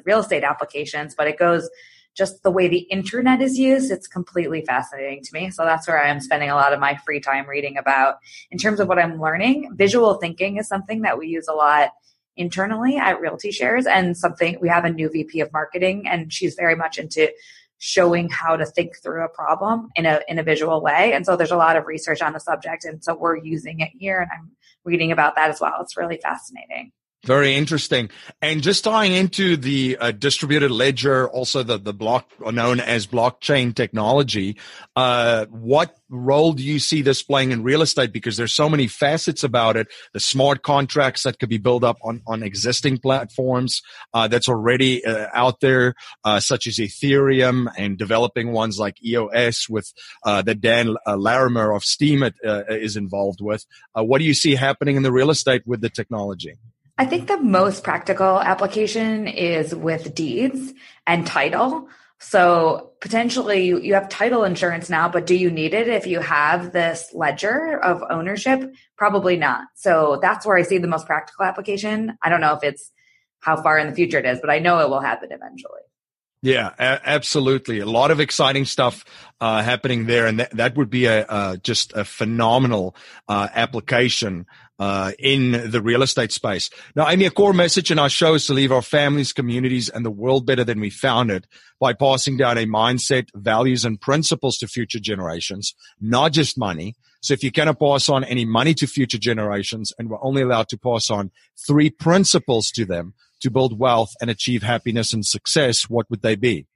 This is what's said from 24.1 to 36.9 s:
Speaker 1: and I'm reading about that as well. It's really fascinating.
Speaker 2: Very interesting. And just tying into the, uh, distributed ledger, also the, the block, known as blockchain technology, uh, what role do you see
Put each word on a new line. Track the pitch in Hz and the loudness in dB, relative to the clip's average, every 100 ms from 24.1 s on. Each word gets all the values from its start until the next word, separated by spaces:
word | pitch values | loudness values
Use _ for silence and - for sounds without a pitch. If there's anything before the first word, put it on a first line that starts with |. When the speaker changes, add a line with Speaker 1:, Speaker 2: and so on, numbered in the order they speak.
| 190 | -4
Speaker 1:
and | 175 | -4
I'm | 170 160 _ _ _ | -8 -16 _ _ _
reading | 175 170 160 | -4 -2 2
about | 160 147 156 | 2 2 2
that | 156 | 0
as | 151 | 0
well. | 156 156 | -4 -4
It's | 175 - | -8 -8
really | 170 165 | -6 -6
fascinating. | - - - - - - - _ _ _ - | -6 -8 -12 -20 -16 -16 -16 _ _ _ 0
Speaker 2:
Very | 135 139 | 4 4
interesting. | 139 151 156 - 135 110 - - - | 2 0 -2 -2 -2 -2 -10 -20 -8
And | 151 156 | -4 0
just | 147 202 | 0 0
tying | 220 220 202 | 2 2 2
into | 185 190 - 190 | 2 2 2 0
the, | 160 127 139 127 127 | 2 0 0 0 0
uh, | 120 | -2
distributed | 104 139 - 143 147 143 | -2 -2 -2 0 2 2
ledger, | 113 135 127 135 131 127 | 2 0 2 2 2 0
also | 127 127 139 | -4 -4 -4
the, | 117 107 | -2 -4
the | 101 | -6
block, | 101 110 123 - _ | -6 -2 -2 -4 _
known | 110 117 120 123 | -6 0 0 0
as | 113 117 101 | 0 -4 -2
blockchain | 120 120 - - 139 123 113 | 0 0 -2 0 0 0 -2
technology, | 117 110 107 139 131 107 98 107 - - - - | -4 -2 2 2 0 -2 -4 -8 -16 -20 -8 -2
uh, | 127 123 117 113 107 | 0 2 2 0 -2
what | 113 117 143 170 _ _ | -8 0 2 2 _ _
role | 127 123 143 165 | -4 2 4 4
do | 143 | 0
you | 139 147 | -2 -2
see | - | 0